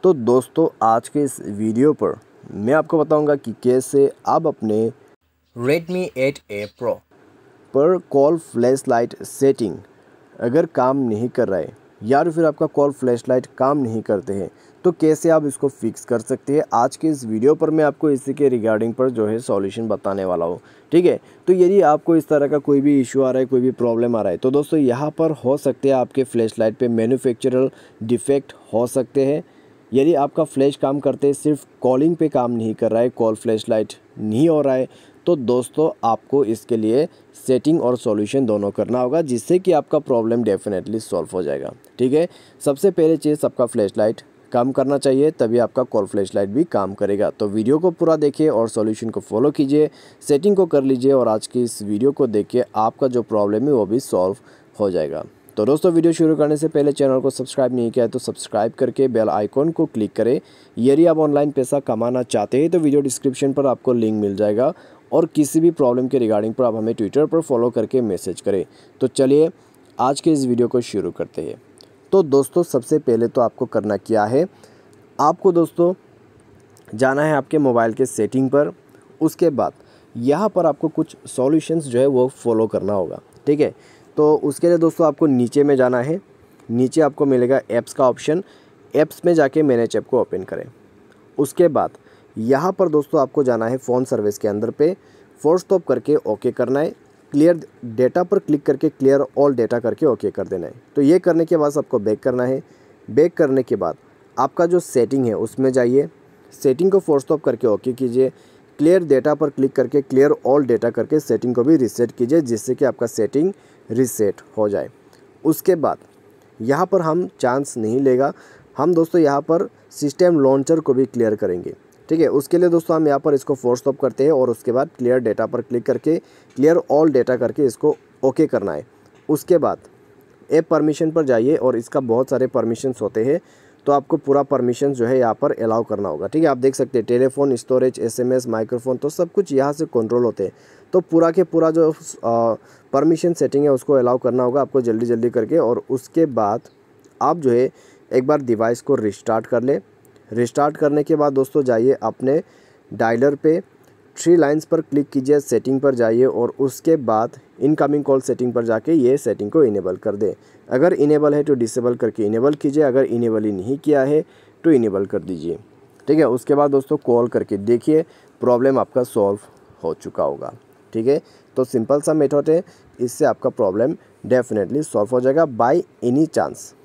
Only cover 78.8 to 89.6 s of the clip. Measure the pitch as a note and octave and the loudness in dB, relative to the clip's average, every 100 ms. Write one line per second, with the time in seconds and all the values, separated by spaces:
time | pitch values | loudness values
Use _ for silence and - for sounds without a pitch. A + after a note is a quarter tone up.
78.8 | _ - _ - D#3 - E3+ C3 F2+ - | _ -20 _ -4 -4 0 -2 0 -4 -6
79.8 | _ _ _ A#2+ B2 D3 G#3+ F#3 E3 C#3+ | _ _ _ -6 -2 0 0 0 0 0
80.8 | E3 D#3+ D#3 - - - C3 D#3+ - E3 | -4 -4 -6 -8 -12 -2 0 0 0 -4
81.8 | C#3+ A#2+ C3+ C3 B2+ - A#2 A2+ A2 G2 | -2 0 2 2 0 -2 -2 0 0 -2
82.8 | F#2 G2+ F2 - _ - - D3 B2+ - | -2 -2 -4 -8 _ -10 -2 0 0 -2
83.8 | - - _ - D3+ D3+ D3 C3+ E3+ E3+ | -20 -20 _ 0 2 2 0 0 2 4
84.8 | D#3+ - D#3+ C#3+ D#3 B2+ A#2+ C#3+ C#3+ C3+ | 2 2 0 2 0 2 2 2 2 4
85.8 | B2+ B2 C3 F3+ _ _ _ _ - A#2 | 2 0 -2 -6 _ _ _ _ -6 -2
86.8 | B2+ D#3+ D3 C#3 C#3 C3 B2 C3+ - A#2 | 0 2 0 0 0 2 2 0 0 -4
87.8 | A#2 - C3 A#2 - D#3+ - - _ _ | -4 0 0 0 -4 -4 -6 -20 _ _
88.8 | _ C#3 D#3 - E3+ E3 C#3 D#3 | _ -2 -2 0 0 2 2 2